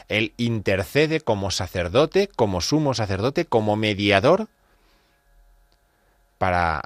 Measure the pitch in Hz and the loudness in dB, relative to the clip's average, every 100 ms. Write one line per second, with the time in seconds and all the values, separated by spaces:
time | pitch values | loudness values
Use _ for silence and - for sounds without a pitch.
0 | - 104 110 - 117 113 101 95 95 143 | -4 -2 -2 -2 -2 -2 0 -2 0 0
1 | 156 156 - 104 95 - 92 92 85 110 | 0 0 -2 -2 -2 -4 -6 -6 -2 0
2 | 160 190 202 - 107 90 - 151 143 117 | 2 0 -2 0 0 0 -2 0 0 -2
3 | 104 95 123 175 - 117 107 104 107 101 | -2 -2 -2 -2 0 0 0 0 0 0
4 | 101 98 127 190 220 _ _ _ _ _ | 4 4 4 2 0 _ _ _ _ _
5 | _ _ _ _ _ _ _ _ _ _ | _ _ _ _ _ _ _ _ _ _
6 | _ _ _ - 95 87 85 78 | _ _ _ -4 -2 0 0 -2